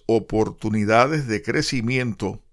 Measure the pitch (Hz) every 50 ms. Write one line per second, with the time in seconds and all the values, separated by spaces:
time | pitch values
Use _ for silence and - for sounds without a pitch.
0 | - - 117 110 98 - - 110 110 101 - - - 110 107 107 104 101 110 117
1 | 123 139 160 151 139 120 107 104 - 151 147 156 147 - 139 127 110 117 131 127
2 | 127 120 101 - 107 98 107 107 - _